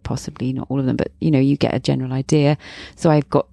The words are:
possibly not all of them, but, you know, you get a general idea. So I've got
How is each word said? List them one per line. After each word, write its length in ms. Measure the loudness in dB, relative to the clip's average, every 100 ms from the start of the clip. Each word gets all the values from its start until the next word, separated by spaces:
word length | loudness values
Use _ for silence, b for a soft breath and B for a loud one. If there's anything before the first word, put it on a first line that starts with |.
possibly 500 | -8 -8 -8 -8 -6
not 140 | -6 -4
all 100 | -2
of 60 |
them, 120 | 0 -2
but, 120 | -4 -2
you 100 | 0
know, 80 | 2
you 180 | 2 2
get 160 | 0
a 60 | 0
general 340 | -2 -2 -2
idea. 460 | -6 0 2 2 0 B B B -2
So 120 | 2
I've 220 | 2 2
got 160 | -2 -2